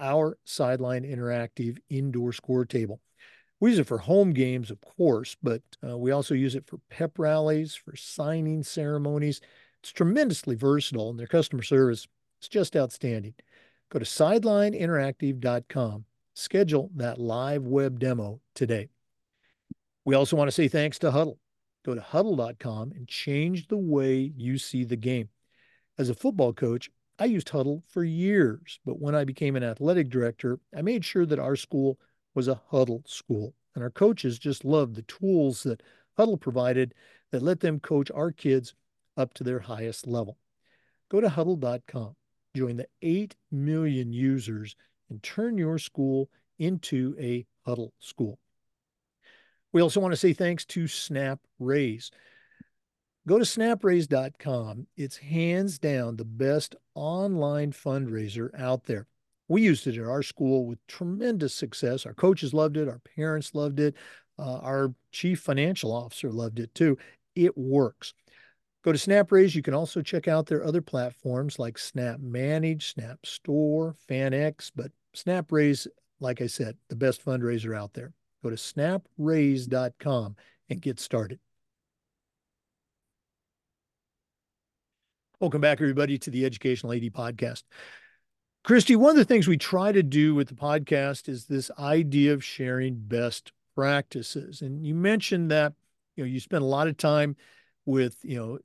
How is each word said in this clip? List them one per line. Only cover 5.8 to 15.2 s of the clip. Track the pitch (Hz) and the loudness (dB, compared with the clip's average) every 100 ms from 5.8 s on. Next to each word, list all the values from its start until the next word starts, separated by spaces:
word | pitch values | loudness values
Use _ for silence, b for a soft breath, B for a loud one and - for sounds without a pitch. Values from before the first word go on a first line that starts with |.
| 131 | -10
uh, | 120 | -4
we | 123 | 0
also | 143 139 | 0 0
use | 135 135 131 | 0 0 -2
it | - | -10
for | 139 _ | -18 _
pep | - 160 - | -6 -6 -2
rallies, | 156 156 156 156 156 - | 0 2 2 0 -2 -10
for | - | -16
signing | 147 - - 151 160 156 156 | -18 -16 -6 -4 -2 -2 -4
ceremonies. | 143 - 147 147 143 147 147 139 b b b b | -4 -4 -4 -2 -2 0 -2 -4 b b b b
It's | - | -18
tremendously | - 170 240 285 165 - 117 | 0 2 4 2 0 -4 0
versatile, | 139 147 - 117 110 | 2 2 0 -4 -4
and | 117 | -6
their | 120 | 0
customer | 170 156 131 | 2 2 -2
service | 110 135 131 117 - _ _ _ | 2 4 4 2 -6 _ _ _
is | - | -4
just | 214 170 | -2 0
outstanding. | 165 127 - 131 113 104 - b b b b b | 0 -2 -2 -4 -4 -6 -14 b b b b b
Go | - | -6
to | |
sideline | 113 - 156 226 214 202 208 | -4 2 4 4 4 4 2
interactive | - 170 160 135 131 | 2 0 0 0 -2